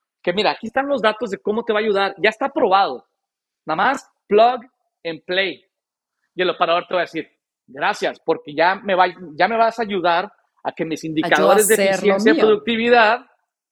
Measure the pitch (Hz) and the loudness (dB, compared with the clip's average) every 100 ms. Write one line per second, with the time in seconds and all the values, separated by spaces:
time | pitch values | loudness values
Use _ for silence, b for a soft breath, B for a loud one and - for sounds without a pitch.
0 | _ _ - 180 190 147 220 262 277 277 | _ _ -6 -2 -2 -2 -6 -4 -2 0
1 | 214 214 240 190 - 214 233 208 220 196 | 0 -2 -6 -8 -6 -4 -2 -2 0 0
2 | 196 - 190 214 277 311 202 190 185 120 | -2 -2 -4 -2 -4 -2 0 2 0 -4
3 | _ _ _ _ _ _ - 160 220 269 | _ _ _ _ _ _ -8 -2 -2 -4
4 | - _ - 208 233 254 254 _ _ _ | -8 _ 0 4 4 2 -8 _ _ _
5 | 165 160 - 180 190 131 _ _ _ _ | -12 -10 -6 -4 -4 -6 _ _ _ _
6 | _ _ _ - 180 160 170 170 165 180 | _ _ _ -4 -4 0 0 0 -2 -4
7 | 160 165 - _ _ _ _ 135 170 208 | -4 -8 -12 _ _ _ _ -6 -4 -2
8 | 170 120 - 156 - 143 170 196 202 180 | -4 -6 -4 -6 -4 0 0 0 -2 2
9 | 185 175 175 147 180 226 226 220 220 202 | 2 0 -10 -2 0 2 0 0 -4 -2
10 | 170 170 202 _ _ _ - - 160 156 | 0 0 -2 _ _ _ -10 -8 -8 -8
11 | 165 156 165 160 165 196 202 214 196 190 | -6 -4 0 2 4 4 4 2 2 0
12 | 202 196 214 330 220 208 - 226 233 240 | 0 2 2 4 4 2 0 -2 2 4
13 | 214 240 - _ _ _ _ | 4 2 -4 _ _ _ _